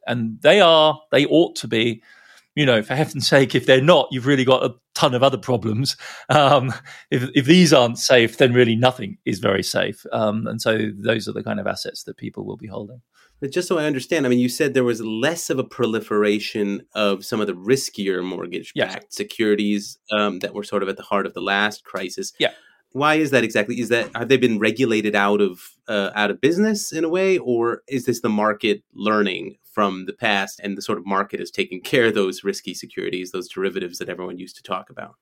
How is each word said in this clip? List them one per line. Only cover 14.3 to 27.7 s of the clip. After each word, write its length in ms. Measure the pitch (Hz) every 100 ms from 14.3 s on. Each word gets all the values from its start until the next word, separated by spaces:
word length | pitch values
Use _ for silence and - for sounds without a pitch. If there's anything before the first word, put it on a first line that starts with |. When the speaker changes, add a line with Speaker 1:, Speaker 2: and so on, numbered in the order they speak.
| 123
Speaker 2:
you 100 | 123
said 260 | 123 151
there 100 | 127
was 180 | 123 110
less 480 | 113 110 135 165 -
of 80 | 131
a 60 |
proliferation 1160 | 123 - 117 110 104 107 104 104 104 110 101 101 -
of 320 | - 104 98 -
some 140 | 110
of 80 | 104
the 40 |
riskier 720 | 90 95 131 - - 95 90
mortgage-backed 720 | 92 90 90 87 85 - 113
Speaker 1:
Yeah. 60 | 95 -
Speaker 2:
securities, 880 | - 104 - 110 104 104 104 101 - _
um, 260 | 107 104 90
that 160 | 98
were 100 | 104
sort 200 | 101 104
of 40 | 95
at 80 | 95
the 60 |
heart 240 | 101 101 98
of 80 |
the 80 | 92
last 400 | 95 101 104 104
crisis. 500 | - 95 95 - 95 _
Speaker 1:
Yeah. 140 | 147 - _ _ _
Speaker 2:
Why 240 | 127 147 156
is 140 | 151
that 120 | 127
exactly? 340 | 113 110 104 123
Is 120 | 117
that, 260 | 117 110 113
have 140 | 120
they 80 | 131
been 200 | 123 110
regulated 560 | 107 113 127 110 104
out 280 | 104 101 101
of, 300 | 101 90 - _ -
uh, 260 | 107 98
out 160 | 104 104
of 100 | 98
business 520 | 139 175 214 208 -
in 120 | 160
a 60 | 160
way, 260 | 165 190 185
or 460 | 127 120 117